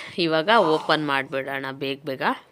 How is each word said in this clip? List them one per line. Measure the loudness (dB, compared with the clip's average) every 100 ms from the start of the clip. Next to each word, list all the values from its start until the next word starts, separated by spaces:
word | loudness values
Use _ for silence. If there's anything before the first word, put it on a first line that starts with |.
| -2 -2
ಇವಾಗ | 0 2 4 4
ಓಪನ್ | 6 2 2 0 2
ಮಾಡಿಬಿಡೋಣ | -2 -2 -6 -6 -6 -8
ಬೇಗ | -6 -6 -6 -6
ಬೇಗ. | -4 -2 -4 -8